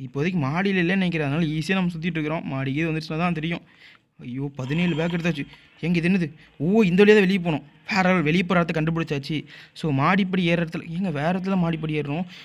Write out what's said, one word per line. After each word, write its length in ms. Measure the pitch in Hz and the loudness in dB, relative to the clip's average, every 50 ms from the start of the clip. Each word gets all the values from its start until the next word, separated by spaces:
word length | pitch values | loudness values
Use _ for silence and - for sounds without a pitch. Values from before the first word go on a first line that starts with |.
| 135 | -14
இப்போதைக்கு 340 | 123 - 139 151 185 185 175 | -8 -4 -2 -2 0 0 0
மாடியில 340 | 135 131 151 175 196 202 | 0 0 0 0 0 2
இல்லைன்னு 120 | 196 185 170 | 2 2 2
நினைக்கிறேன். 440 | 165 190 196 185 175 160 156 151 139 | 2 2 2 0 0 0 0 0 0
அதனால 220 | 139 165 175 151 | 0 0 0 0
ஈஸியா 220 | 156 156 151 - | 0 -2 -2 0
நம்ம 200 | 190 190 180 175 170 | 0 0 0 0 -2
சுத்திட்டு 120 | 160 156 | -4 -6
இருக்கிறோம். 420 | 180 160 160 151 151 156 165 - 165 | -4 -4 -4 -4 -4 -4 -6 -6 -6
மாடிக்கு 440 | 139 135 135 135 135 151 165 165 | -4 -4 -4 -2 -2 -2 -2 -2
வந்துச்சுன்னா 260 | 156 160 156 - 160 156 | -2 -4 -6 -6 -4 -2
தான் 160 | 175 180 170 | -2 -2 -2
தெரியும். 280 | 156 151 170 170 - - _ - _ - - - _ _ _ _ - | -2 -4 -6 -6 -8 -10 _ -20 _ -20 -20 -20 _ _ _ _ -18
ஐயோ, 320 | - 127 120 131 139 143 139 | -14 -12 -8 -8 -8 -8 -8
பதினேழு 400 | - 131 127 151 165 180 175 160 | -10 -6 -4 -2 0 0 0 0
பேக் 160 | 147 165 175 | 0 -2 -2
எடுத்தாச்சு. 360 | 175 170 160 175 156 143 135 - - - - - _ - | -2 -2 -2 -2 -2 -4 -6 -10 -12 -20 -20 -20 _ -6
எங்க 180 | - 165 175 170 | -2 0 0 0
இது 100 | 156 175 | 2 2
என்னது? 240 | 196 190 175 143 - - - - _ - | 2 2 0 -2 -6 -12 -20 -20 _ -4
ஓ, 240 | 139 175 202 226 | -2 2 4 4
இந்த 220 | 226 175 170 185 208 | 4 4 6 6 8
வழியா 40 | 208 | 8
தான் 180 | 214 214 196 | 8 8 6
வெளியே 120 | 185 196 190 | 4 2 0
போனோம். 260 | 170 170 156 - - - - - _ - | 0 0 -2 -2 -4 -10 -18 -20 _ -4
வேற 120 | 220 190 | 0 2
லெவல். 200 | 185 180 185 180 | 2 4 4 4
வெளியே 220 | 151 151 165 190 190 | 2 2 2 0 0
போற 160 | 175 196 175 | 2 2 0
இடத்த 220 | 175 165 170 165 | 0 0 -2 -2
கண்டுபிடிச்சாச்சு. 640 | 156 160 165 165 165 - 151 143 139 - 160 147 - - - - - - _ | -2 0 0 -2 -2 -2 -4 -6 -4 -4 -6 -6 -6 -10 -18 -20 -20 -20 _
So, 180 | - - 160 139 | -6 -4 -2 0
மாடிப்படி 500 | 135 139 165 190 190 202 185 185 185 180 | 2 2 2 2 2 0 0 0 0 2
ஏற 200 | 165 170 170 170 | 2 2 0 0
இடத்துல, 180 | 160 175 170 | -4 -6 -10
ஏங்க 300 | - 165 165 175 202 185 | -10 -8 -6 -4 -4 -4
வேற 200 | 147 139 147 170 | -2 -2 -2 0
இடத்துல 260 | 180 190 180 190 196 185 | -2 -2 -2 -2 0 0
மாடிப்படி 440 | 170 165 165 156 156 156 151 151 | 0 0 -2 -2 -4 -4 -2 -4
ஏறுறோம்? 240 | 143 143 143 170 185 180 - - | -2 -2 -4 -4 -6 -8 -12 -18